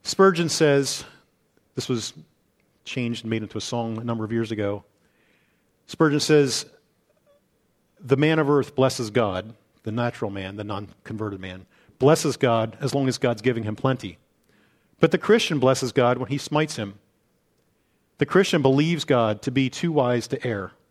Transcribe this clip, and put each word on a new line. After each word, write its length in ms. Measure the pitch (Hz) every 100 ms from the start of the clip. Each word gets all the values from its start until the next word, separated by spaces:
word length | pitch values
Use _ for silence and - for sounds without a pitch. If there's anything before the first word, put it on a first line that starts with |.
Spurgeon 460 | - - 190 170 165
says, 560 | - 156 139 135 - - - _ _ _ _ _
this 140 | - -
was 260 | 120 - 80 - _ _ _ _ _
changed 400 | - 135 120 113
and 60 | 113
made 120 | 113
into 160 | 107 110
a 20 |
song 380 | - 120 113 113
a 60 |
number 200 | 117 113
of 80 | 107
years 200 | 117 110
ago. 320 | 107 101 101 _ _ _ _ _ _ _ _ _ _ _
Spurgeon 340 | - 160 143
says, 460 | - 151 139 - - _ _ _ _ _ _ _ _ _ _ _ _ _
"The 180 | 139 135
man 220 | 151 160
of 100 | 143
earth 280 | 147 131 -
blesses 340 | 131 - 113
God, 440 | 113 107 92 107 113 _ _
the 100 | 113
natural 380 | 113 120 - 107
man, 260 | 101 95 104
the 80 |
non-converted 760 | 104 98 101 - - 110 107 98
man, 260 | 92 92 92 _ _ _
blesses 380 | 135 160 156 -
God 400 | 127 113 113 -
as 140 | 139
long 140 | 143 131
as 100 | 123
God's 240 | 123 113
giving 220 | 127 117
him 120 | 107 107
plenty. 420 | 135 131 101 85 _ _ _ _ _ _ _ _
But 120 | 165
the 80 | -
Christian 400 | - 220 - 151
blesses 340 | 123 131 127
God 260 | 135 123 123
when 100 | 120
he 100 | 139
smites 380 | - 151 156 -
him. 180 | 104 104 _ _ _ _ _ _ _ _ _ _ _ _
The 80 | 147
Christian 360 | 180 196 170
believes 420 | 135 135 160 170
God 380 | - 127 113 104
to 80 | -
be 180 | 131 131
too 240 | - 175
wise 340 | 151 123 123 -
to 180 | 135 127
err 260 | 104 92 _ _